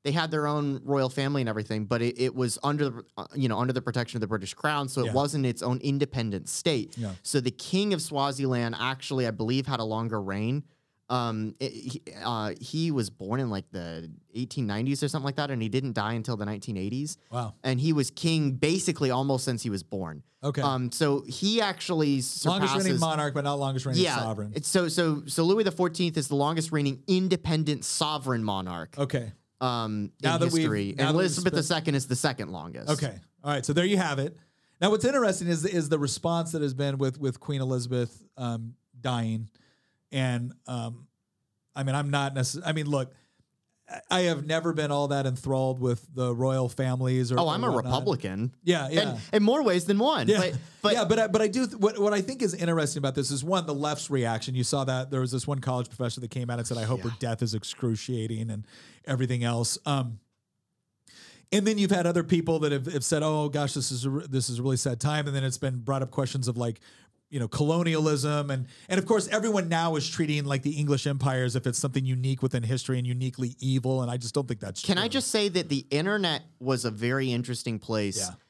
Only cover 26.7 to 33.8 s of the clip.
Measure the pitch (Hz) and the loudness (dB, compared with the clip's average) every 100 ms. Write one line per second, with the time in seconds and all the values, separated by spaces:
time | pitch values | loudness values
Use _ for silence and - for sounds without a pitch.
26.7 | 156 143 131 - 185 185 175 160 156 151 | 2 2 -2 2 2 4 0 2 2 2
27.7 | 147 - - 151 151 131 120 107 98 92 | 0 -2 -2 0 0 0 0 0 -2 -2
28.7 | 87 80 - 139 135 113 - _ _ 127 | -6 -8 -4 -2 -2 -6 -14 _ _ 0
29.7 | 120 110 107 101 _ 143 165 170 165 156 | 0 -2 -2 -4 _ 0 2 2 2 2
30.7 | 107 101 139 139 156 185 165 180 170 139 | 0 -2 0 2 2 2 0 0 0 0
31.7 | 165 160 139 131 123 151 123 98 90 82 | 0 0 -2 0 0 0 -2 -8 -8 -10
32.7 | 60 - 151 139 98 - _ 143 143 123 | -8 -2 -2 -2 -8 -20 _ -4 -2 0
33.7 | 147 | 2